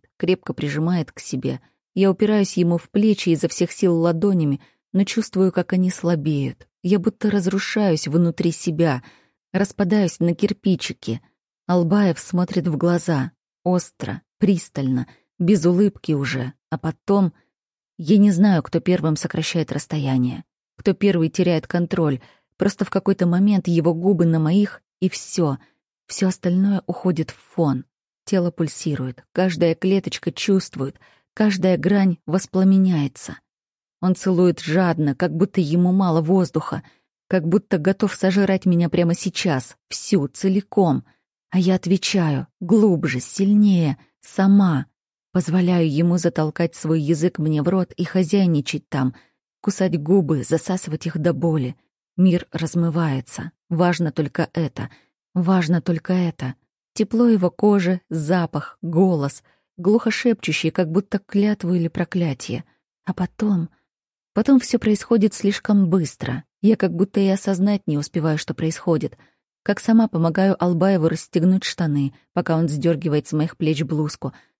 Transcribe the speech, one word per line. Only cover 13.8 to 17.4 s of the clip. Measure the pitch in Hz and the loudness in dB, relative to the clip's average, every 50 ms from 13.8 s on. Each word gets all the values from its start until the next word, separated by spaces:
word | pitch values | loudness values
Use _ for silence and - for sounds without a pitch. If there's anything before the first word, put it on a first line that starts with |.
| - - - - - 101 - - - _ _ - | -2 -6 -10 -12 -10 -10 -10 -12 -14 _ _ -2
пристально — | 208 202 190 165 - - - 147 135 131 131 123 123 - - _ _ _ _ - | 0 2 2 0 -2 -6 -6 -4 -4 -2 -2 -4 -4 -8 -12 _ _ _ _ -2
без | 170 180 214 156 160 | 0 2 2 2 2
улыбки | 175 175 185 208 190 - - - 160 | 2 2 2 2 0 0 -4 -6 -4
уже. | 151 139 139 123 - 127 127 127 - _ _ - | -4 -2 -2 -4 -6 -6 -6 -8 -10 _ _ -10
А | - - | -8 -6
потом... | - 160 - _ _ - 202 202 190 160 - _ | -6 -6 -8 _ _ 0 2 2 2 0 -2 _